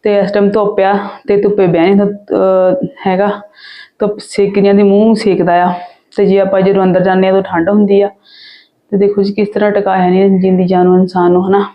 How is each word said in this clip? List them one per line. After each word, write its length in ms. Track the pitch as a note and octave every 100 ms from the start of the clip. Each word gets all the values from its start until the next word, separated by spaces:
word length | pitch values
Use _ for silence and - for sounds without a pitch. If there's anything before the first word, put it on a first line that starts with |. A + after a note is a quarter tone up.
ਤੇ 160 | G#3+ G3+
ਇਸ 120 | G3
ਟਾਈਮ 180 | G#3 G3+
ਧੁੱਪ 300 | G#3+ G#3 G#3
ਆ 180 | F#3+ G3+ - - -
ਤੇ 80 | G3+
ਧੁੱਪੇ 240 | G3+ G#3 F#3
ਬਹਿ 140 | E3
ਨਹੀਂ 140 | F3+
ਹੁੰਦਾ, 100 | G3+
ਅਹ, 840 | G3+ G3+ - G3 F#3+ F#3+ F#3 F#3 F#3 - G3
ਹੈਗਾ, 340 | F#3 G3+ G#3 - - - - - _
ਧੁੱਪ 200 | G#3 G#3
ਸੇਕ 400 | - - G3 G3+
ਜਾਂਦੀ, 240 | G3 G3+
ਮੂੰਹ 320 | G3+ G3 A3
ਸੇਕਦਾ 500 | G#3+ G#3+ F3+ E3+ F3
ਆ। 100 | F3+ F3+ - _ _ -
ਤੇ 100 | G3+
ਜੇ 140 | G3
ਆਪਾਂ 200 | F#3+ F#3+
ਜਦੋਂ 240 | F#3+ G3
ਅੰਦਰ 160 | F#3+ F3+
ਜਾਂਦੇ 280 | F#3 F#3 F#3+
ਆ 40 |
ਤਾਂ 100 | F#3+
ਠੰਡ 260 | F#3+ F3+ E3+
ਹੁੰਦੀ 340 | G#3 G3+ G3
ਆ। 60 | G3+ - _ - - - _ _ _
ਤੇ 60 | G3+
ਦੇਖੋ 260 | G3+ G3+
ਜੀ 100 | G3
ਕਿਸ 160 | G3+ G3+
ਤਰ੍ਹਾਂ 220 | G#3 G#3
ਟਿਕਾਇਆ 380 | G3+ G3 F#3+ F3+
ਨਹੀਂ 320 | F#3 G3 F#3+
ਜਿੰਦੀ 240 | F#3+ F#3
ਜਾਨ 200 | F3+ F#3 F3+
ਨੂੰ 140 | F3+
ਇਨਸਾਨ 320 | F#3 F#3 F3
ਨੂੰ, 160 | F3+ F#3+
ਹਨਾ। 160 | G3+ G3+